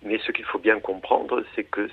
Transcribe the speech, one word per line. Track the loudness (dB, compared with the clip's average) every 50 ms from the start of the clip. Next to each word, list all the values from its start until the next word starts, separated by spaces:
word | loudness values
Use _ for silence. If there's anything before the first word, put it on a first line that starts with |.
| -6
Mais | -2 -2 -2
ce | -2 -2
qu'il | -4 -4 -4
faut | -4 -4 0
bien | 4 4 4 4
comprendre, | 2 -2 -4 -2 0 2 2 2 2 2 0 -2 -2 -2 -4
c'est | -6 -4
que | -2 -2 -2 -2 -2